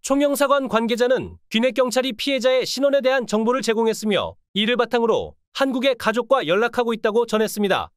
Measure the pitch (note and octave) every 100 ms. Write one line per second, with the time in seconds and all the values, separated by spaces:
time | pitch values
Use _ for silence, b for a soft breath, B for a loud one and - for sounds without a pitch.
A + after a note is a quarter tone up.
0 | - C#4 C#4+ C#4 C#4+ C#4 C4+ A3 A3+ A#3
1 | B3 C4 F2 - _ G#3+ B3+ A#3 B3+ A#3+
2 | C4 G#3+ - C4+ A#3+ B3+ G3+ - C#4 C#4
3 | B3 C4+ A3 G#3+ A3+ B3+ A3 A3 A3+ G#3+
4 | G#3+ F3+ F2 - _ F#3+ G#3+ B3 A#3 A#3+
5 | A#3 D#3+ D#2+ - _ - C#4 B3+ C4 A#3+
6 | - A3 A#3 C4 D#3 F#3 A#3 A#3+ A#3 A3+
7 | A3+ G#3 A#3 G#3+ G#3+ - G3+ D3 E2